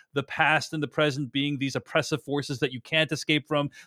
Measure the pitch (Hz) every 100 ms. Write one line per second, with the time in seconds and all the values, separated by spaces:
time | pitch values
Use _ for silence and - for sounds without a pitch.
0 | _ 139 135 - 151 156 - 160 143 -
1 | 151 139 135 139 143 143 135 123 - 160
2 | 143 147 - 143 139 131 139 127 - 160
3 | 156 147 - 151 - 147 143 -